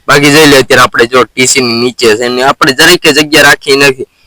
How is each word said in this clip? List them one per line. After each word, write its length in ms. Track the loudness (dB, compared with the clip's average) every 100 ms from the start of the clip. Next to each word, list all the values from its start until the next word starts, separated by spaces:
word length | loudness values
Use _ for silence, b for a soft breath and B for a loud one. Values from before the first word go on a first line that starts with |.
| -2
બાકી 240 | 0 2
જોઈ 160 | 2 4
લો 100 | 2
અત્યારે 260 | 2 0
આપણે 240 | 0 0 -2
જો 160 | 0
ટી 240 | -2 -2 -2
સી 140 | -2
ની 120 | -2
નીચે 440 | -2 -4 -2 -2 0
છે 120 | -2
ને 140 | -2
આપણે 300 | -2 -2 -2
જરાકે 400 | 0 0 0 0
જગ્યા 280 | -2 -2 0
રાખી 340 | 0 0 -2 0
નથી, 300 | 0 -2 -10 _